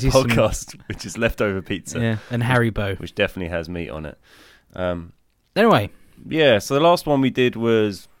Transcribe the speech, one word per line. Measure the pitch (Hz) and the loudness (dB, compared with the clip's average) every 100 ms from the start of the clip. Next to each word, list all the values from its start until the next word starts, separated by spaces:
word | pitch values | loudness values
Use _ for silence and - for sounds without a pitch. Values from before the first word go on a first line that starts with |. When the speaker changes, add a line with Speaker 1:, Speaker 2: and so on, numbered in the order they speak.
Speaker 1:
fancy | 131 | 4
some | 131 127 | 2 4
Speaker 2:
podcast, | 117 110 - - - - | 2 2 0 -10 -16 -14
which | 101 101 | -12 -10
is | 107 | -2
leftover | 113 - 107 95 | -2 0 -2 -2
pizza, | - 98 - - | -6 -8 -8 -4
Speaker 1:
Yeah, | 113 110 - | -2 -4 -6
and | 120 | -4
Speaker 2:
which, | 117 | 0
Speaker 1:
Haribo. | 127 117 104 101 95 | 2 2 -2 -4 -6
Speaker 2:
which | 87 - | -6 -2
definitely | 101 - 85 | -2 -2 -6
has | 85 82 | -6 -6
meat | 87 85 | -8 -8
on | 78 76 | -10 -12
it. | - _ - - _ _ 95 | -14 _ -20 -20 _ _ -6
Um, | 90 87 85 _ _ _ _ - | -4 -4 -8 _ _ _ _ 2
Speaker 1:
Anyway. | 226 151 101 - - - - | 4 4 0 -10 -20 -20 -4
Speaker 2:
yeah, | 160 147 104 | 2 4 4
so | - | 2
the | 139 | 2
last | 170 175 156 | 4 2 2
one | 139 | 0
we | 131 | 0
did | 131 123 110 | 2 0 0
was | 117 113 107 95 - _ | 2 2 2 -4 -14 _